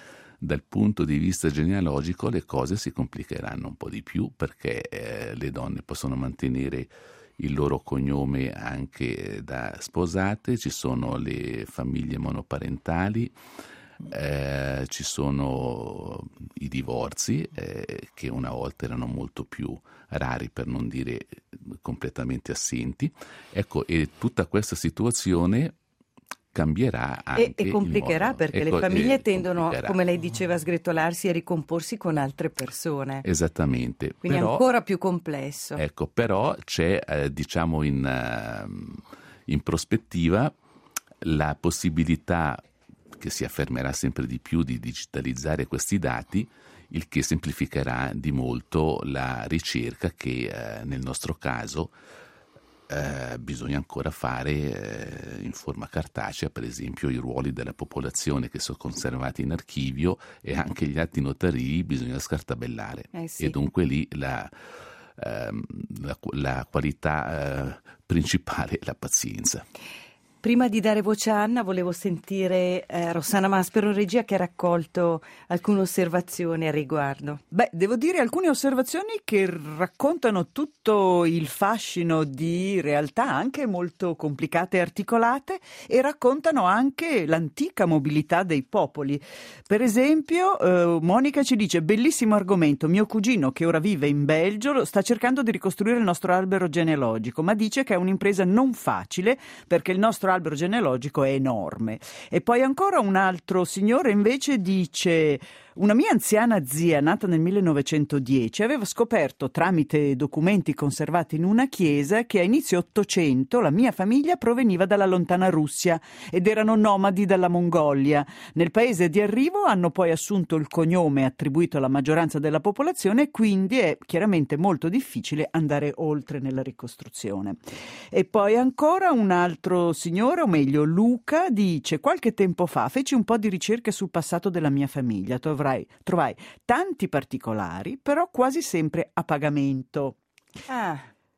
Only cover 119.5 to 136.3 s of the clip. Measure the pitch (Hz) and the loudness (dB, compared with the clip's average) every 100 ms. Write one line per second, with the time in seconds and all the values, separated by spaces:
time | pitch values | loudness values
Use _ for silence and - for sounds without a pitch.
119.5 | 403 381 196 175 160 175 160 - 202 165 | 4 2 4 2 2 2 2 0 0 2
120.5 | 160 147 - 160 180 160 139 131 - 143 | 0 0 0 2 4 4 4 2 0 0
121.5 | 147 170 151 131 139 139 156 160 151 151 | 2 2 2 2 2 2 2 2 0 0
122.5 | 151 202 202 302 - 190 226 294 - 220 | 0 0 0 0 0 2 2 2 2 2
123.5 | 190 190 254 175 - - 170 208 175 135 | 4 2 2 2 0 -2 0 4 4 2
124.5 | 151 190 156 165 226 - - - 151 156 | 2 2 2 0 -2 -2 -6 -4 -4 -2
125.5 | 165 151 147 147 - 156 147 - 143 135 | 0 0 0 0 -2 -2 -2 -4 -6 -4
126.5 | 131 131 113 123 - - - - 98 101 | -4 -6 -8 -14 -14 -16 -10 -6 -4 -6
127.5 | - - - - - - 190 185 220 202 | -8 -12 -16 -16 -18 -2 0 2 4 4
128.5 | 233 254 254 302 370 370 262 202 175 180 | 4 4 2 2 4 4 4 4 4 2
129.5 | 160 - 180 175 160 175 175 240 359 277 | 0 0 2 4 2 0 2 2 4 4
130.5 | 156 135 147 151 170 226 247 - 311 370 | 4 4 4 4 4 4 2 2 2 2
131.5 | 208 190 156 - 233 285 359 233 - 190 | 2 2 2 0 0 0 2 0 2 2
132.5 | 170 180 139 117 262 269 254 - 233 208 | 2 0 0 0 0 0 2 2 2 2
133.5 | 185 - 233 226 - 185 170 156 170 196 | -2 -2 -2 -2 -4 -4 -4 -2 -2 -2
134.5 | 170 156 139 139 143 123 104 98 123 156 | 0 2 2 0 -2 -2 -2 -2 -4 -2
135.5 | 143 143 123 - _ - 180 139 | -2 0 -2 -6 _ -2 0 0